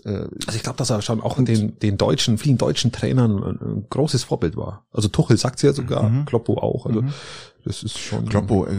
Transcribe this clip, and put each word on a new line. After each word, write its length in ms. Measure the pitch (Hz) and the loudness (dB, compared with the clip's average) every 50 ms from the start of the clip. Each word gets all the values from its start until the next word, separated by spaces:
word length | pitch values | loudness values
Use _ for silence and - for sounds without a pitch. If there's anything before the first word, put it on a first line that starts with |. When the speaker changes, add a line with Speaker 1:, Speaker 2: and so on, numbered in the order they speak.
| - | -6
Speaker 1:
äh. 200 | 104 104 95 - - - - - | -6 -4 -4 -6 -8 -8 -8 -8
Speaker 2:
Also 100 | - 110 | -6 -6
ich 60 | 110 - | -4 -6
glaub, 160 | 117 123 - | -6 -4 -4
dass 100 | 131 123 | -2 0
er 140 | 117 104 101 | 0 0 0
schon 180 | - 117 107 | -2 -2 -2
auch 160 | - - - | -2 -2 0
Speaker 1:
Und 120 | - 127 120 | 2 2 4
Speaker 2:
den, 300 | 113 110 104 110 - - | 4 2 2 0 -2 -2
den 180 | - 107 101 101 | 0 0 2 2
deutschen, 400 | 101 104 156 143 - - 110 107 | 2 2 2 2 2 0 0 2
vielen 180 | - 147 131 | 2 2 2
deutschen 360 | 110 - - - - - 120 - | 4 2 0 0 0 0 -2 0
Trainern 180 | - - - | 0 -2 0
ein, 320 | 127 131 120 113 104 98 90 92 95 - | 2 4 4 4 2 0 -2 -4 -6 -6
ein 260 | - 110 107 104 101 - | -6 -6 -4 -6 -6 -4
großes 320 | - 131 139 160 - 123 - | -2 -2 0 0 0 -2 0
Vorbild 340 | - - - - 82 78 | -2 -2 -2 0 -2 -2
war. 300 | - - - - - - _ - | -4 -6 -8 -10 -12 -18 _ -2
Also 160 | - 104 101 | 0 0 2
Tuchel 280 | - - 160 - 120 | 2 2 6 6 6
sagt's 260 | 101 - 131 - - - | 4 4 0 0 2 2
ja 100 | 139 139 | 2 2
sogar, 360 | 139 127 127 131 123 113 107 | 2 -2 -2 0 2 2 2
Speaker 1:
Mhm. 180 | 113 135 147 | 2 2 0
Speaker 2:
Kloppo 320 | 143 - 113 - - 104 - | 0 -2 0 0 0 0 0
auch. 280 | - - - - - | 0 0 -2 -2 -2
Also 160 | - 120 107 120 | -2 0 0 0
Speaker 1:
Mhm. 60 | 139 147 - - - - - - - _ _ _ | -2 -4 -8 -12 -16 -16 -18 -18 -20 _ _ _
Speaker 2:
das 180 | - - - - | -8 -8 -6 -8
ist 160 | 110 - - | -8 -8 -8
schon 260 | - - 107 113 113 110 | -6 -6 -4 -4 -2 0
Speaker 1:
Kloppo, 380 | - - 101 98 117 95 - | 0 0 0 2 2 2 2
äh, 60 | - 95 | 0 -2